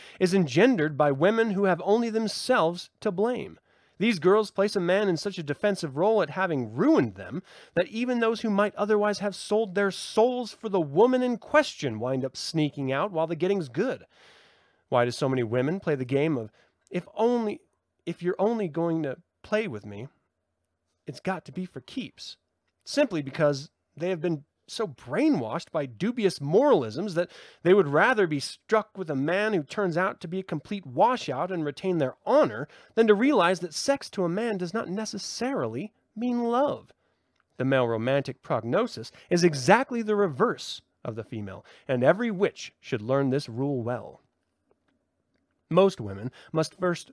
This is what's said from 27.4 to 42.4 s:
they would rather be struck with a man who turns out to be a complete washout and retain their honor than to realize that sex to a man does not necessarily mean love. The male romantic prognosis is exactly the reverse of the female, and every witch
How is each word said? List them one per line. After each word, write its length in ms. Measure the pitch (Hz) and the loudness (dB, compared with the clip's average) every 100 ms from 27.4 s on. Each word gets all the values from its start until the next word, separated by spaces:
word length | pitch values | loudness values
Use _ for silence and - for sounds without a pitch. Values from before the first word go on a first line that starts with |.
| - - | -20 -2
they 100 | 165 | 4
would 140 | 202 156 | 6 6
rather 400 | 143 208 233 185 | 4 4 4 2
be 120 | 151 | 0
struck 580 | - - - 220 202 - | -6 -12 -2 0 0 -8
with 120 | 170 | -6
a 60 | 139 | -2
man 380 | 143 185 214 | 0 0 0
who 100 | 202 | -2
turns 340 | 143 - 196 160 | -2 -4 -2 0
out 220 | 190 - | -2 -4
to 80 | 170 | -8
be 120 | 185 | -8
a 40 | |
complete 420 | 190 165 - 208 156 | -6 -8 -6 -10 -6
washout 680 | 123 214 247 - 131 180 | 2 2 2 -4 -4 -4
and 140 | 185 147 | -4 -6
retain 320 | 139 190 175 | -4 -2 0
their 180 | 131 - - | 0 -2 2
honor 420 | 262 262 110 147 - - - | 4 4 0 -10 -12 -8 2
than 120 | 226 | 4
to 80 | 202 | 4
realize 440 | 262 269 170 185 | 4 4 4 2
that 120 | 170 | -4
sex 360 | 151 - 277 - | -6 -2 -2 -4
to 160 | - 180 | -4 -2
a 40 | |
man 280 | 180 233 202 | -2 -4 -4
does 160 | 175 | -4
not 160 | 208 - | -6 -6
necessarily 1040 | 190 214 202 - - 247 269 123 113 208 _ _ - | -6 -8 -8 -10 -6 -4 -2 -4 -6 -10 _ _ -6
mean 280 | 240 240 | -2 0
love. 480 | 233 233 285 127 - _ _ _ _ _ _ - | 0 2 0 -2 -10 _ _ _ _ _ _ -4
The 80 | 127 | 0
male 220 | 135 123 | 2 2
romantic 540 | 113 117 139 135 120 | 0 0 0 -2 -8
prognosis 720 | - 131 113 156 233 - 113 - - | -4 -4 0 0 -2 -4 -14 -14 -2
is 140 | 175 | 4
exactly 580 | 175 143 127 214 262 240 | 4 2 4 4 4 -4
the 140 | 214 208 | -2 0
reverse 640 | 202 127 226 160 - - _ _ | 0 2 0 -2 -10 -14 _ _
of 120 | - 110 | -12 -10
the 80 | |
female, 420 | 107 113 101 95 - - - | -8 -8 -10 -12 -18 -14 -4
and 160 | 127 | 2
every 260 | 127 190 240 | 4 4 2
witch 440 | 185 | 0